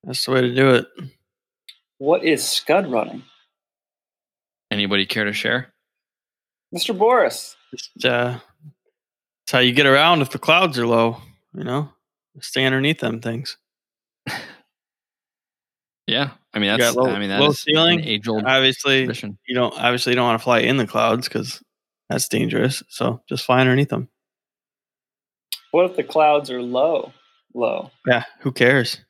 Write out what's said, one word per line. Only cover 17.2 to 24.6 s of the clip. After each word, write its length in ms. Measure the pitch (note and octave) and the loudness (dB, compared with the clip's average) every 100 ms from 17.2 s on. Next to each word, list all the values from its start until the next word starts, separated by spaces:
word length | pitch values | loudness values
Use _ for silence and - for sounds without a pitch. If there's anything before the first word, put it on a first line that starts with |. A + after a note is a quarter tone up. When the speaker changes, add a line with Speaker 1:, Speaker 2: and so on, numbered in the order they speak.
| G2+ | -4
Speaker 3:
that 120 | G2+ | 2
Speaker 1:
low 80 | C#3+ | 2
Speaker 3:
is 140 | C#3+ D3+ | 2 0
an 80 | |
Speaker 1:
ceiling. 300 | D#3 E3 E3+ | 2 2 2
Speaker 3:
age-old 400 | D3 G#2+ A2 A2 A2 | 0 -4 -2 -2 2
Speaker 1:
Obviously, 580 | C3 C3 B2+ C#3+ C3+ | 4 2 0 0 0
Speaker 3:
tradition. 340 | B2+ A#2 G#2 G#2 - | 0 -4 -8 -14 -6
Speaker 1:
you 80 | |
don't, 200 | B2 A#2+ | -2 -2
obviously 380 | - B2 B2 B2+ | 0 0 0 0
you 40 | B2 | 0
don't 80 | |
wanna 140 | A#2+ A2+ | 0 0
fly 220 | B2+ A#2 | 2 2
in 180 | A#2+ C3+ | 2 0
the 80 | G#2+ | 0
clouds 420 | G#2+ A2+ A2+ - | 0 0 0 -2
'cause 340 | - B2 - _ _ _ _ _ | -6 -8 -12 _ _ _ _ _
that's 200 | - - | -6 -2
dangerous. 540 | A2+ - D#3+ B2 C3+ - | -2 -2 0 -2 -2 -12
So 320 | - A#2+ A#2 _ | -6 -4 -4 _
just 160 | C3+ | -10
fly 160 | - B2+ | 0 2
underneath 300 | B2+ B2+ C#3 | 4 2 0
them. 180 | - B2 _ _ _ _ _ | -4 -8 _ _ _ _ _